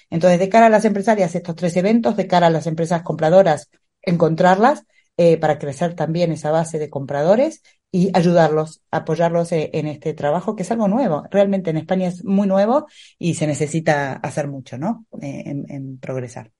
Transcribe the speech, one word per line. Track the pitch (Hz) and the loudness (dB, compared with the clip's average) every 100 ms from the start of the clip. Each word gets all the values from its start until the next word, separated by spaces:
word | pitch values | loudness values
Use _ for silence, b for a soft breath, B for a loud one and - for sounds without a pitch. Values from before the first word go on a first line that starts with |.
| B | B
Entonces, | 170 180 175 | 0 2 4
de | 190 | 4
cara | 226 226 | 6 6
a | |
las | 214 | 6
empresarias, | 220 202 196 214 175 | 2 0 0 2 0
estos | 175 175 165 | -2 -8 -4
tres | 175 180 | -2 0
eventos, | 190 233 233 220 | 2 2 2 0
de | 185 | 0
cara | 180 170 | 4 4
a | |
las | 160 170 | 2 -2
empresas | 160 165 170 | -4 -2 -2
compradoras, | 170 156 156 185 185 147 - _ _ _ | -4 -2 4 6 6 2 -4 _ _ _
encontrarlas, | - 170 160 160 180 190 240 294 _ _ _ - | -2 2 2 2 2 4 2 0 _ _ _ 2
eh, | 170 160 | 4 4
para | 156 151 | 0 -2
crecer | 147 135 175 | -4 -4 -4
también | 175 156 165 170 | -4 -4 -2 -2
esa | 151 151 | -2 -2
base | 160 165 156 | -2 -2 -6
de | 147 | -8
compradores | 143 139 143 156 220 311 - b b _ | -8 -6 -2 2 2 0 -4 b b _
y | 180 185 | -2 0
ayudarlos, | 180 170 170 156 156 160 - _ | 2 4 4 4 2 -4 -10 _
apoyarlos, | 160 160 160 170 170 170 | -6 -4 -2 0 0 -2
eh, | 165 151 | -2 -4
en | 160 151 | -6 -6
este | 147 160 | -8 -10
trabajo, | 151 147 165 - | -4 -2 -2 -4
que | - | -6
es | 175 | -4
algo | 226 202 | -2 0
nuevo. | 220 240 147 - | 0 0 -4 -2
Realmente | 196 202 196 180 | 0 2 0 -2
en | 156 | -4
España | 156 185 180 | -2 -2 -2
es | 180 | -6
muy | - 196 202 | -2 0 2
nuevo | 190 208 277 302 B B B | 2 2 0 -4 B B B
y | 175 | -4
se | 147 151 | -2 -2
necesita | 143 151 165 160 147 139 | -2 -4 -2 0 0 -2
hacer | - - 156 143 | -6 -8 -6 -6
mucho, | 139 131 123 | -8 -12 -8
¿no? | 175 226 - - | -6 -8 -12 -14
Eh, | 143 135 - | -12 -12 -10
en, | 143 - | -10 -10
en | 143 135 131 | -12 -12 -12
progresar. | - 131 123 123 113 _ | -10 -8 -8 -14 -20 _